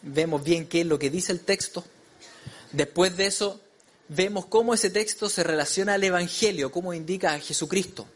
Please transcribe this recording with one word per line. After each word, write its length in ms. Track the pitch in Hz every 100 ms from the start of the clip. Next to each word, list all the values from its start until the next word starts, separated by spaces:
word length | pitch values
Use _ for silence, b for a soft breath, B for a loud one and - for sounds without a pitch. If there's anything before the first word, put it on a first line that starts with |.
vemos 400 | 143 139 165 151
bien 240 | 139 170 160
qué 140 | 170
es 60 | 170
lo 120 | 147
que 120 | 139
dice 200 | 165 180
el 100 | 180
texto, 440 | - 196 - - - - _ _ B B B B B
después 440 | 143 147 - 185 175
de 100 | 196
eso 340 | 196 202 196 - _ _ _ _
vemos 380 | 147 190 208 180
cómo 280 | 220 233
ese 160 | 220 220
texto 380 | 190 214 - 208
se 160 | 196
relaciona 500 | 165 156 143 - 196
al 80 | 202
Evangelio, 720 | 196 180 175 - 214 180 135
cómo 200 | 175 180
indica 420 | 170 156 190 190
a 40 | 147
Jesucristo. 720 | - 151 151 185 185 - 101